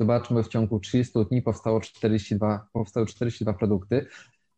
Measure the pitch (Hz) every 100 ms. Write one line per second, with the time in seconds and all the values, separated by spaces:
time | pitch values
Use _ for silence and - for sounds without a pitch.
0 | 110 120 - 120 110 120 107 107 - 127
1 | 123 117 104 123 117 101 113 110 - -
2 | 110 110 - 101 107 104 - 113 110 120
3 | 110 - 120 - 113 95 107 101 98 123
4 | - - - _ _